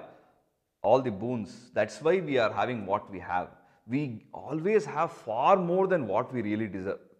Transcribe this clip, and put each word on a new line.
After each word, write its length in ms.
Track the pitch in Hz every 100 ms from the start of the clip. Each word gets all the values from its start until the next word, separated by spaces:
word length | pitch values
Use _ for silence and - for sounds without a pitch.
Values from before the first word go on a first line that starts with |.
| - - _ _ _ _ _ _
all 200 | 98 131
the 80 | 127
boons. 600 | 95 117 123 101 - -
That's 260 | - 107 -
why 200 | 151 190
we 180 | 156 127
are 140 | 107
having 340 | - 110 120 95
what 240 | 104 -
we 100 | 92
have. 280 | 85 90 82 - _ _ -
We 380 | 135 143 110 -
always 520 | - 101 156 180 214
have 280 | - 147 165
far 440 | - - 110 156 190
more 300 | 175 180 190
than 200 | 180 110
what 260 | 104 127
we 100 | 127
really 240 | 104 107 110
deserve. 320 | 98 95 - - _